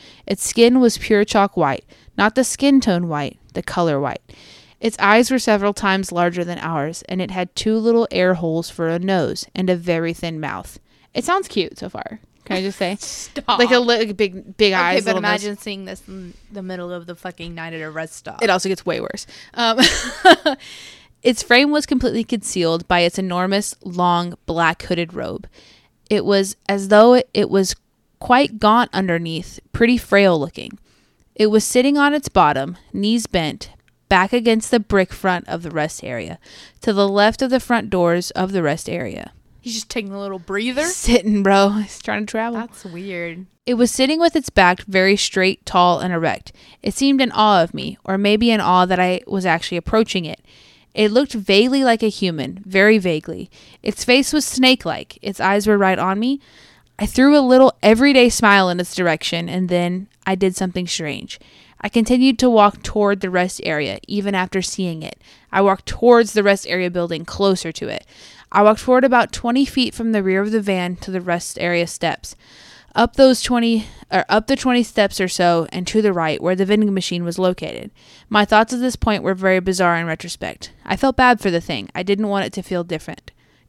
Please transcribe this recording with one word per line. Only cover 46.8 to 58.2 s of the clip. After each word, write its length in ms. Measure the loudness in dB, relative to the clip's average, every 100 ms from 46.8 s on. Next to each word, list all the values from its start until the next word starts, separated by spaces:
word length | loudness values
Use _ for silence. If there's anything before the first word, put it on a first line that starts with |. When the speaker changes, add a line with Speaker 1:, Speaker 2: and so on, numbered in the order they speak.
Speaker 1:
It 100 | -8
seemed 260 | -2 0 2
in 120 | 0
awe 320 | 2 4 4
of 100 | 2
me, 240 | -2 -12 -12
or 120 | -6 -2
maybe 360 | 2 2 2
in 100 | 0
awe 240 | 2 2 2
that 140 | 2
I 220 | 0 -2 -4
was 180 | -4
actually 340 | -2 -2 -2 -8
approaching 460 | -2 0 0 -2
it. 160 | -6 -12 _ _ _ _ _
It 180 | -2 2
looked 220 | 2 0
vaguely 500 | -4 2 4 4 2
like 200 | 2 2
a 60 | 0
human, 540 | -2 -4 -2 -8 -10
very 360 | -4 2 6 4
vaguely. 500 | 2 -4 -6 -12 -14 -18 -20 -10
Its 240 | -8 -6 2
face 260 | 2 4
was 140 | -2 -2
snake-like. 720 | 2 4 4 0 -8 -10 -12
Its 160 | -10 -4
eyes 260 | 0 0 2
were 140 | 4
right 180 | 4 2
on 220 | -2 -2
me. 200 | -2 -4 _ _ -20 _ _ -8
I 80 | -4
threw 280 | 4 6 6
a 60 |
little 320 | 6 8 6 6
everyday 480 | 4 6 6 6